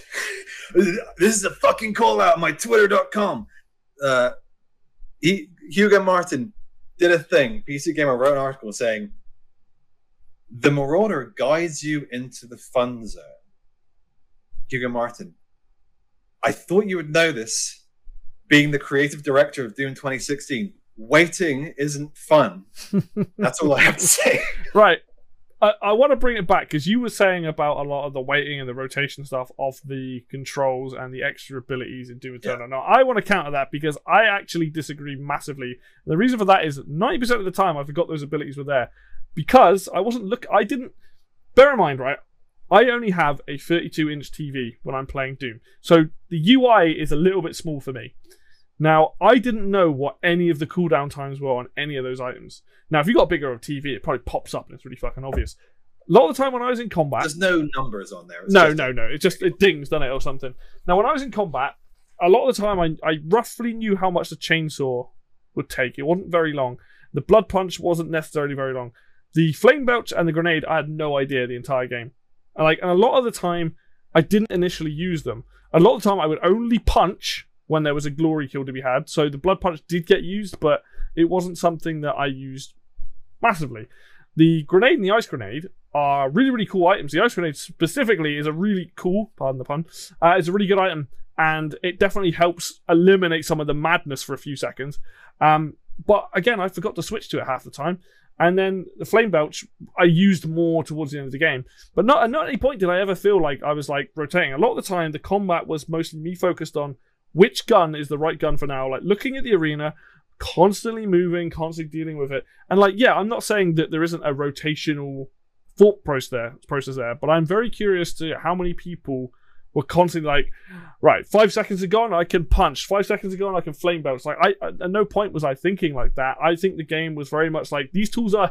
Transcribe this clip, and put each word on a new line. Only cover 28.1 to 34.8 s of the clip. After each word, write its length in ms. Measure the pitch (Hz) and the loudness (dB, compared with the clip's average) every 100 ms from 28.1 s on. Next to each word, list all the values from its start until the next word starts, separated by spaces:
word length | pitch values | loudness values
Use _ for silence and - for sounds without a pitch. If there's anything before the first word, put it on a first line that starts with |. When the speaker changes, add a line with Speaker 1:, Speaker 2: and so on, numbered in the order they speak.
Speaker 2:
the 80 | 135 | -6
waiting 380 | 131 143 143 143 | -2 -2 -2 -6
and 100 | 127 | -10
the 60 | 123 | -10
rotation 500 | 135 - 139 - 139 | -8 -6 -6 -6 -8
stuff 260 | 131 127 - | -8 -8 -8
of 220 | 139 131 | -8 -8
the 400 | 139 135 131 127 - | -12 -10 -10 -12 -14
controls 640 | 135 135 - 135 127 135 | -14 -10 -4 -2 -2 -8
and 180 | 127 127 | -12 -14
the 120 | 127 | -8
extra 340 | 139 143 - 135 | -8 -8 -14 -14
abilities 540 | 123 131 120 127 123 | -8 -8 -8 -12 -16
in 80 | 123 | -16
Doom 160 | 131 123 | -16 -12
Eternal. 260 | 131 123 | -8 -8
Speaker 1:
Yeah. 160 | 120 131 | -8 -6
Speaker 2:
Now, 40 | |
I 200 | 147 233 | 2 4
wanna 220 | 262 220 | 4 0
counter 280 | - 196 147 | 0 -2 -2
that, 200 | 147 135 | -4 -4
because 260 | 147 151 143 - | -4 -6 -6 2
I 200 | 185 220 | 4 4
actually 440 | 202 - 170 160 | 0 -4 -6 -6
disagree 460 | 156 | -6